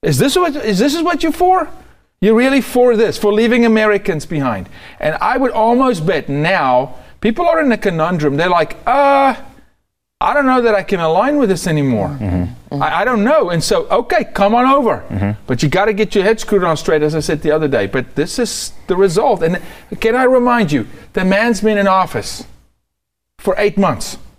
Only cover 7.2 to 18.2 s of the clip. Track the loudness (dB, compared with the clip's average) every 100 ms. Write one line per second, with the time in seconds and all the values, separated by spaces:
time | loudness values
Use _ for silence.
7.2 | -2 0 0 2 0 0 -2 0 -2 0
8.2 | 0 0 0 2 0 -4 -2 2 4 4
9.2 | 2 -2 -12 -20 -20 _ _ _ _ _
10.2 | -2 2 2 2 2 0 0 -2 0 2
11.2 | 2 2 0 0 -2 -2 0 0 -2 -4
12.2 | -4 -2 -4 -8 -10 -4 -2 -2 0 0
13.2 | 2 2 2 -2 0 -2 0 -2 0 -2
14.2 | -2 0 2 4 4 2 2 -2 -6 -4
15.2 | -4 -4 -4 -2 0 0 0 0 0 2
16.2 | 2 0 0 0 0 -2 0 0 0 -2
17.2 | -4 -4 0 0 0 -2 -2 -4 -4 -6